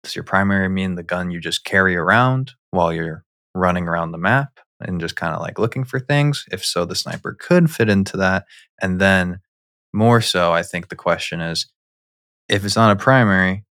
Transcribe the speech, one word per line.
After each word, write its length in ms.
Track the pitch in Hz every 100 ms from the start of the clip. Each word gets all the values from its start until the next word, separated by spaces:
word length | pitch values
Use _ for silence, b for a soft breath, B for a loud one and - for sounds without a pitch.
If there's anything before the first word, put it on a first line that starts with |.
Does 120 | - -
your 80 |
primary 460 | - 95 98 98 95
mean 260 | 95 95 87
the 80 |
gun 260 | 85 90 90
you 80 | 87
just 240 | 82 - -
carry 300 | 98 95 87
around 580 | 82 110 127 131 131 _ _
while 220 | 92 85
you're 320 | 82 82 78 _ _ _ 92
running 320 | 90 90 85
around 240 | 85 82
the 60 | 82
map 420 | 90 131 143 _ _ _
and 200 | - 87
just 160 | 82 -
kinda, 200 | 85 80
like, 200 | 85 -
looking 240 | 113 131
for 160 | 127 135
things? 460 | 131 147 147 143 -
If 120 | 101 -
so, 200 | - 85
the 100 | 90
sniper 380 | - 87 - -
could 320 | - 175 165
fit 200 | - 107
into 260 | 101 95 95
that. 280 | 95 95 - b b _
And 180 | 95 92
then 380 | 98 95 90 90 _ _ _ _ _
more 280 | 104 113 120
so, 320 | 110 92 85
I 100 | 85
think 240 | - 87 -
the 60 | -
question 460 | 90 82 - 82
is, 260 | 82 80 - _ _ _ _ _ _ _ _
if 160 | 104
it's 120 | 98 107
not 160 | 110
a 40 | 101
primary 680 | - 131 110 95 92 95 -